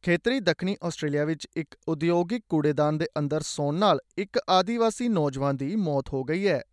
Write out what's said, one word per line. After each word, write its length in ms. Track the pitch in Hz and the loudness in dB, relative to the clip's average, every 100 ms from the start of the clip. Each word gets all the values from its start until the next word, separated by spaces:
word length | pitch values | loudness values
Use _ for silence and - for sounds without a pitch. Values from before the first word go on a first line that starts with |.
ਖੇਤਰੀ 340 | - 170 - 269 | 2 0 2 2
ਦੱਖਣੀ 360 | 175 156 185 202 | 0 0 -2 -4
ਆਸਟ੍ਰੇਲੀਆ 400 | 170 - 151 143 | -6 -4 -2 0
ਵਿੱਚ 220 | 151 160 - - | -2 -4 -6 -8
ਇੱਕ 180 | 160 - - | -10 -10 -6
ਉਦਯੋਗਿਕ 540 | 160 170 170 175 233 _ | -2 2 2 2 -4 _
ਕੂੜੇਦਾਨ 500 | 156 151 147 147 156 | 0 2 2 2 0
ਦੇ 80 | 165 - | -2 -2
ਅੰਦਰ 240 | 147 151 | -2 -2
ਸੌਣ 300 | 147 - 143 | -4 -4 -2
ਨਾਲ 240 | 156 208 147 - - | 2 2 2 -2 -6
ਇੱਕ 200 | 196 - - | -2 -2 2
ਆਦੀਵਾਸੀ 580 | 185 185 233 226 - 240 | 2 2 2 0 0 0
ਨੌਜਵਾਨ 480 | 202 147 135 139 135 | 2 0 0 -2 -2
ਦੀ 200 | 139 220 | -2 -2
ਮੌਤ 340 | 180 139 135 | 0 -2 -2
ਹੋ 100 | 135 | -6
ਗਈ 220 | 123 170 202 | -4 0 0
ਹੈ। 140 | 143 - | 0 -2